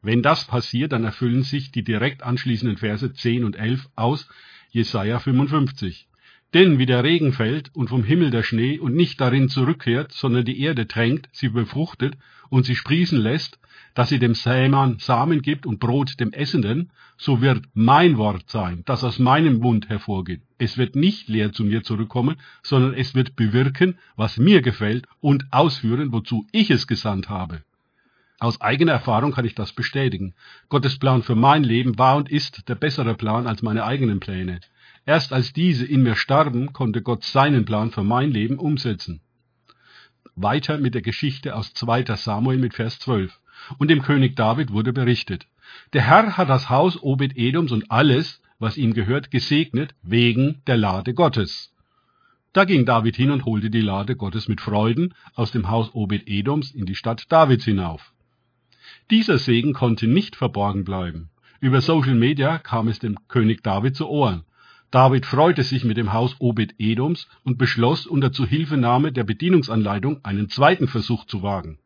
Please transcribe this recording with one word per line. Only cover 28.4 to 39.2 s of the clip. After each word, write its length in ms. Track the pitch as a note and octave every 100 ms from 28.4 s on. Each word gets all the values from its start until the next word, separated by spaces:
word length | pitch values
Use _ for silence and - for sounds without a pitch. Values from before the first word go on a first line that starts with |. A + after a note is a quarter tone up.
| A#2 A2+
eigener 320 | G#2 C#3 E3
Erfahrung 400 | C3 - B2 C#3+
kann 100 | C#3
ich 120 | A#2 -
das 180 | G#2
bestätigen. 600 | - A#2+ C#3 C3+ F#2+ F#2+ - - - _
Gottes 280 | C#3+ C#3 C3+
Plan 260 | C3+ C3
für 120 | - A2+
mein 280 | C3+ D3+
Leben 340 | C3+ A#2 C3 G#2+
war 180 | C3 C#3+
und 140 | C#3+
ist 400 | D3 - - -
der 60 | -
bessere 400 | D3+ C3+ A#2 A2
Plan 320 | A2 A2 B2
als 140 | G#2+
meine 220 | A2+ A2
eigenen 380 | A2 C3+ B2 G2+
Pläne. 400 | - F#2 F#2 F2 - _ _ _ -
Erst 280 | D#3+ -
als 180 | C3 A#2+
diese 340 | - F3+ C#3 B2+
in 180 | C#3
mir 120 | B2 A2
starben, 560 | - C#3 D3+ A#2+ C#3
konnte 300 | - B2+ A2
Gott 220 | A2 A2 -
seinen 400 | C3+ C#3 C3+ G#2
Plan 260 | G#2+ A2+
für 120 | A2+
mein 280 | G2+ A#2+ C#3+
Leben 280 | A#2 A2 C#3
umsetzen. 600 | C#3+ D3 B2+ G2 - D#2+